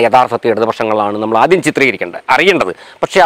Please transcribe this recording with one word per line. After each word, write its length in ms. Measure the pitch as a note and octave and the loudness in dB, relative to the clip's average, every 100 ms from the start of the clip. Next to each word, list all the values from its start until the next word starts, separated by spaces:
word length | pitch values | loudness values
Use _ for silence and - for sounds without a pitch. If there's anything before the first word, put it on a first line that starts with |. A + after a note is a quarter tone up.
| A#2 | 2
യഥാർത്ഥത്തിൽ 440 | B2+ B2 A#2 A#2+ | 4 2 -2 -2
ഇടതുപക്ഷങ്ങളാണ് 640 | G#2+ A2+ - A2+ G#2+ G#2 G#2 | -2 -2 -2 -2 -2 -2 -4
നമ്മൾ 140 | G#2+ A2+ | -2 0
ആദ്യം 200 | C#3+ F3+ D3 | 2 2 0
ചിത്രീകരിക്കേണ്ടത്, 560 | C#3+ C3+ G2 F2+ - - C3 | 0 0 -2 -8 -10 -2 0
അറിയേണ്ടത്. 360 | F#3 E3+ F#2+ - - - | 2 0 -2 -6 -14 -8
പക്ഷേ 180 | - F#3 | -2 2